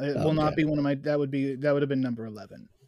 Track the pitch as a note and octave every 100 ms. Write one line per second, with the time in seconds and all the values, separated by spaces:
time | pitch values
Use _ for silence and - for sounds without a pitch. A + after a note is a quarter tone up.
0 | C#3+ C#3 D#3 D#3 D3+ D3+ D3+ D3+ C#3+ C#3
1 | D3+ D3 C#3+ C#3 C#3 C3 D3 C#3+ C#3+ C3+
2 | B2+ A#2 A2 G#2 G2 - - _